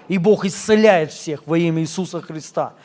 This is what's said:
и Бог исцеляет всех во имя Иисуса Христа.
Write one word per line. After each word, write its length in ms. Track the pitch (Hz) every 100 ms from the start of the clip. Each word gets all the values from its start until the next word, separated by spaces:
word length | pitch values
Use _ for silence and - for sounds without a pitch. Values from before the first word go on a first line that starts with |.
| -
и 100 | 190
Бог 280 | 175 208 190
исцеляет 680 | - - 214 214 185 156
всех 340 | - - 143 -
во 120 | 165
имя 240 | 170 160
Иисуса 400 | 160 190 180 170
Христа. 520 | 147 156 - - 127 -